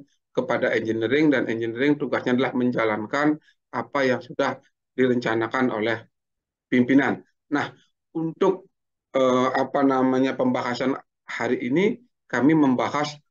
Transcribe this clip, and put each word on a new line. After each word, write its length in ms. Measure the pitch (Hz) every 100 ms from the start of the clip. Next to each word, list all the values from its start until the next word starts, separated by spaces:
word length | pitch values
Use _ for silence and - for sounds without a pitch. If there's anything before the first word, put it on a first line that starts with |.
| - _ _
kepada 400 | - 123 117 120
engineering, 560 | 113 110 113 113 143 156
dan 160 | 131 -
engineering 540 | 113 117 117 143 147
tugasnya 320 | 131 117 135
adalah 220 | 123 127 123
menjalankan 800 | 123 120 110 107 107 143 151 151 _ _ _ 127
apa 240 | 117 143
yang 220 | 131 120
sudah 340 | - 151 139 - _ _ _ -
direncanakan 760 | 127 123 120 113 113 131 127
oleh 300 | 110 113 113 - _ _ _ _ _ -
pimpinan. 560 | 127 123 135 127 190 - _ -
Nah, 180 | 147 - - _ _ _ 165
untuk, 540 | 165 156 190 - - _ _ _ _
eh, 360 | 135 131 127 131
apa 320 | 135 127 143 135
namanya, 480 | 131 131 131 135
pembahasan 640 | 127 127 127 123 123 131 139 - _ -
hari 340 | - 117 123 123
ini, 300 | 147 208 240 _ _ _
kami 320 | 120 135 160
membahas 560 | 139 120 110 143 147 - _